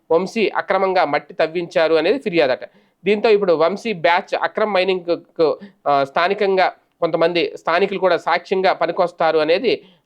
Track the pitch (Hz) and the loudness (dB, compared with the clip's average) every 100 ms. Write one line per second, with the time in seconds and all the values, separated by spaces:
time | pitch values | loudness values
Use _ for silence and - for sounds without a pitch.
0 | - 165 190 233 190 - - 190 190 185 | -2 -2 0 -2 -2 -2 -2 -2 0 0
1 | 151 147 - 175 160 175 170 175 160 160 | 0 -2 -6 -4 -4 -4 -4 -2 2 2
2 | 165 - 196 165 139 120 - _ _ _ | 0 -2 -2 0 0 -2 -8 _ _ _
3 | 190 208 233 208 190 156 165 196 233 180 | -2 0 2 2 2 2 2 0 -6 -2
4 | 170 180 190 160 170 - 214 190 190 185 | 0 0 0 -4 -4 -2 -2 0 0 -2
5 | 175 160 - - 151 - - _ 143 143 | -2 -4 -6 0 0 0 -8 _ -2 0
6 | 139 175 175 196 196 190 170 - _ _ | 0 0 -2 0 0 2 0 -2 _ _
7 | 170 165 170 170 147 - - 170 196 190 | -4 0 0 0 -2 -4 -2 0 0 0
8 | 180 165 170 170 - 190 185 151 165 170 | 0 0 0 -4 -2 0 0 0 -2 -2
9 | 175 - 165 160 151 185 233 139 - _ | -4 0 0 2 2 0 0 -2 -6 _